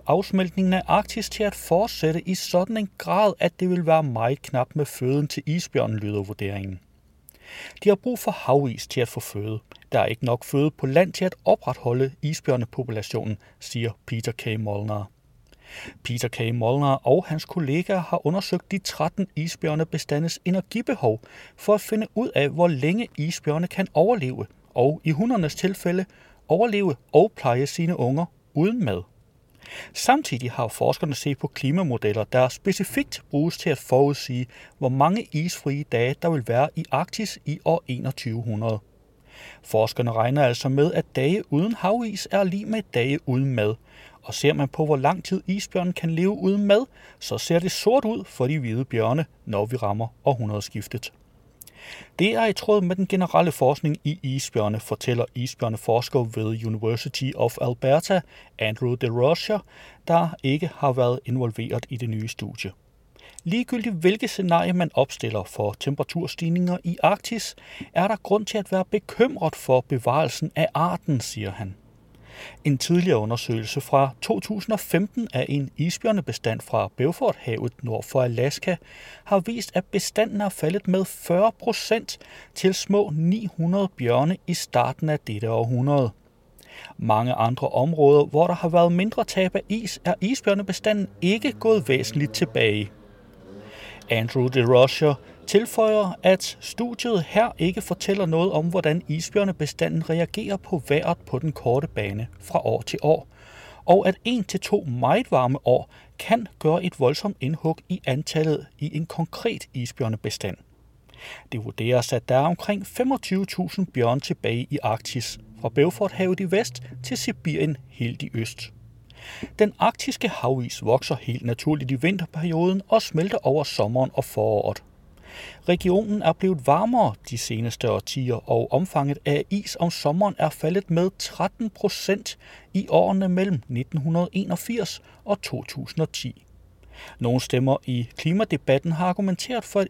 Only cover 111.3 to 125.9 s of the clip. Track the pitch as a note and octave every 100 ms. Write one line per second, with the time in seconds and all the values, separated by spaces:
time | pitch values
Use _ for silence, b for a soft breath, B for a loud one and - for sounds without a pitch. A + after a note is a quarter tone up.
111.3 | B - A#2+ A2+ - A#2 B2 - A#2+ -
112.3 | C3 D3+ F3 - G3+ G3 - C4 C4 -
113.3 | F#3+ G3 - F#3 - F3+ B2+ A#2 C3 -
114.3 | F3 G#2+ A#2 - C#3+ A2+ A2 - B2+ -
115.3 | - - - A#2 A#2 D#3 - G3 - F#3+
116.3 | F#3 F#3+ F#3+ - - B B - B3 -
117.3 | - E3 D3+ D3+ D3 - - A#2 - -
118.3 | A#2 A2+ - - - - - - B B
119.3 | B B - G#3 - A3+ - - - G#3+
120.3 | - A#2+ C3 A#2+ - G#2+ C3+ - C#3 -
121.3 | A#2+ A#2 A#2 - D3+ B2+ C3+ D#3+ G3 E3+
122.3 | D#3+ E3+ D#3+ F3 F#3+ - A3 - D#3 F3
123.3 | - - D3+ C#3+ - G#2+ B2+ C3 - -
124.3 | - G#2+ G#2 - G#2 - _ - B B
125.3 | B B B - F3 F3+